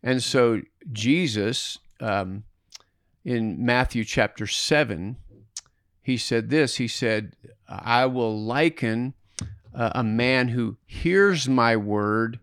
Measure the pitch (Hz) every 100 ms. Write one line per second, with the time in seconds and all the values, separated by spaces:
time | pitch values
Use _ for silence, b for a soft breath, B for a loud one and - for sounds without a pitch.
0 | 127 127 - 135 120 110 - _ - 110
1 | 110 160 170 107 104 131 - - - _
2 | 117 101 95 98 107 _ _ - _ _
3 | _ _ - 120 110 73 120 123 127 120
4 | 107 - 107 - 104 - - 151 139 87
5 | 95 120 - - 107 - _ _ _ _
6 | - 123 - 117 113 147 135 - 117 -
7 | 120 110 107 - 110 110 - 95 - 120
8 | 131 127 113 107 107 127 165 156 120 113
9 | 127 - _ B B B - 120 117 -
10 | 113 113 123 131 123 120 113 - _ -
11 | 165 190 202 170 127 127 117 113 104 104
12 | 104 107 113 117